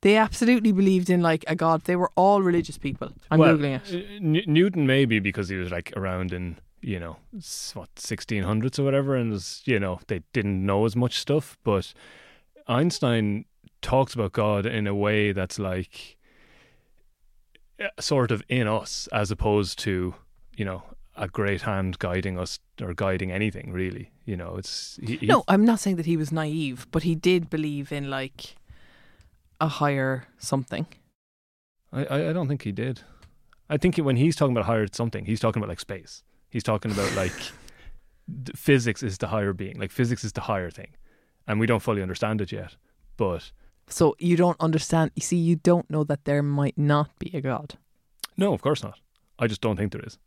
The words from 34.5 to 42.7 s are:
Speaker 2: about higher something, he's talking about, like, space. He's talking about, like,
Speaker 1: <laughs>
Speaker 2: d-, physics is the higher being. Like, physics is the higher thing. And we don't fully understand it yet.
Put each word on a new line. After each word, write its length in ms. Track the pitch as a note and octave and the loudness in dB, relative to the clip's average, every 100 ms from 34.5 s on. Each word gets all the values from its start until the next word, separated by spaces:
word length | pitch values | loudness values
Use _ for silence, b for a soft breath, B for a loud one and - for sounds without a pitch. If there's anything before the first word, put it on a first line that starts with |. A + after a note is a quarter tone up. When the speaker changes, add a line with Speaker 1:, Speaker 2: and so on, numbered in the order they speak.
| A#2+ | 2
Speaker 2:
about 100 | G#2 | 2
higher 220 | A2+ G#2 | 2 0
something, 320 | - A#2 G#2 G2+ | -2 -4 -4 -4
he's 160 | A2 | 0
talking 180 | A2+ A2+ | 0 0
about, 60 | G#2 | -4
like, 140 | F2 | -8
space. 420 | - G2 - - _ _ _ | -10 -12 -12 -20 _ _ _
He's 140 | B2 | -6
talking 280 | G#2+ G#2+ A2 | -2 -2 -2
about, 220 | G2+ G2 G2 | -2 -2 -2
like, 180 | F#2 - - - b b b | -4 -6 -14 -16 b b b
Speaker 1:
<laughs> 560 | b b _ - C#3+ | b b _ -16 -12
Speaker 2:
d-, 100 | B2+ - | -12 -6
physics 480 | - C#3 A#2 G#2+ | 2 4 4 -2
is 140 | A#2+ F#2+ | -4 -6
the 100 | A#2+ | -4
higher 240 | A2 G2+ | -2 -2
being. 260 | F#2 G2 - | -2 -8 -8
Like, 140 | G2+ | -10
physics 320 | - A#2+ A#2+ | -2 0 0
is 80 | A2 | -4
the 100 | - | -8
higher 280 | - G2+ F2+ | -4 -4 -4
thing. 220 | - - - - _ _ _ - | -10 -20 -20 -20 _ _ _ -4
And 120 | G#2+ | 0
we 60 | A#2 | 2
don't 140 | A#2 | 2
fully 200 | - G#2 | 0 -2
understand 380 | F#2 F2+ G#2+ A2 | -2 -2 -2 -2
it 140 | G2 | -2
yet. 240 | G#2+ F#2 | -6 -12